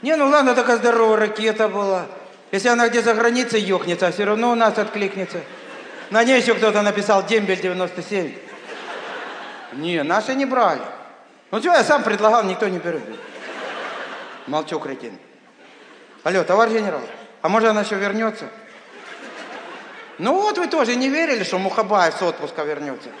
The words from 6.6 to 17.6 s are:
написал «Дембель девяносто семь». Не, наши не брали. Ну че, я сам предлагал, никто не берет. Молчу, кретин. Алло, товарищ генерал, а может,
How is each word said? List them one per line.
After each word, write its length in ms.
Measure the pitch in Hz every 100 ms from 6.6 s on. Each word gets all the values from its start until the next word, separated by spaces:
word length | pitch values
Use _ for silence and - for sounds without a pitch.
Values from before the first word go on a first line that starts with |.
| 220 208
написал 440 | 208 202 202 196 190
«Дембель 340 | 220 202 185
девяносто 420 | 185 180 180 -
семь». 320 | 165 202 156 - - - - - - - - - - - - - -
Не, 280 | 123 160 170
наши 300 | 147 190 220
не 120 | 262 269
брали. 360 | 254 208 139 - - - - - - _
Ну 80 | 214
че, 140 | 339
я 100 | 339
сам 200 | 226 294
предлагал, 400 | 208 208 214 233
никто 260 | 196 185 208
не 100 | 180
берет. 240 | 170 160 113 110 - - - - - - - - - - - - -
Молчу, 320 | 151 151 120
кретин. 400 | 135 135 117 - - - _ _ - - - - - -
Алло, 200 | 165 185
товарищ 300 | 170 190 233
генерал, 280 | 226 208 151 - - - -
а 80 | 160
может, 200 | 214